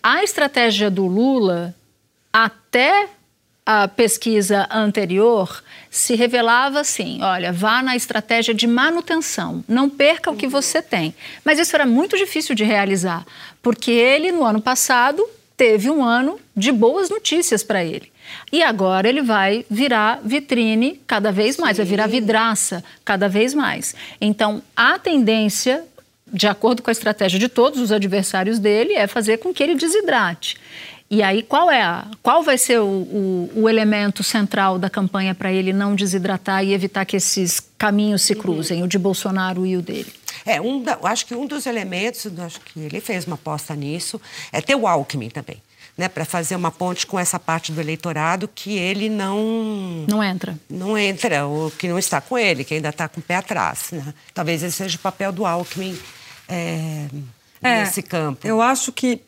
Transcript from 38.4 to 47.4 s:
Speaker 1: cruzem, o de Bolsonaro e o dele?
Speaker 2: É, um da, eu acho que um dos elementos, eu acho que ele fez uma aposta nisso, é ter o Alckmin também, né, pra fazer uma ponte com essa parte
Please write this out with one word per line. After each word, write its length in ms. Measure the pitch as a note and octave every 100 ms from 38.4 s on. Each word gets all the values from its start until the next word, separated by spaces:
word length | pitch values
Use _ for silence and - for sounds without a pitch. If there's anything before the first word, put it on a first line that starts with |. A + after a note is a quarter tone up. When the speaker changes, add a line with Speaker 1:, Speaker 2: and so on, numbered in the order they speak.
Speaker 1:
cruzem, 420 | F#3+ D#3+ D#3+ F3
o 20 | F3+
de 100 | G3
Bolsonaro 720 | F#3 F3+ G3+ F#3+ F#3 F#3 F#3
e 100 | F#3
o 60 |
dele? 240 | E3 - - - - - -
Speaker 2:
É, 140 | -
um 200 | G#3+ C4+
da, 120 | C4+ -
eu 40 | F3+
acho 180 | A#3 -
que 80 |
um 120 | A#3+ C#4
dos 200 | D4 C4
elementos, 580 | A#3 F#3+ F3+ A3 B3 G#3+
eu 180 | E3+
acho 160 | E3+ -
que 180 | - D#3+
ele 220 | D3+ D#3
fez 260 | - F#3 F3+
uma 80 |
aposta 400 | D3+ D#3+ D3+ -
nisso, 460 | D3 C#3+ E3 - A3 - - -
é 80 | -
ter 160 | - C#4
o 100 | G#3+
Alckmin 440 | C#3 C#3 C#3+ A2+
também, 260 | D3 - G#2 _ _ - -
né, 80 | F3+
pra 160 | -
fazer 320 | D#3+ F3 E3 F3+
uma 140 | E3+
ponte 340 | - F3+ F3 -
com 120 | G3
essa 180 | F3
parte 320 | F#3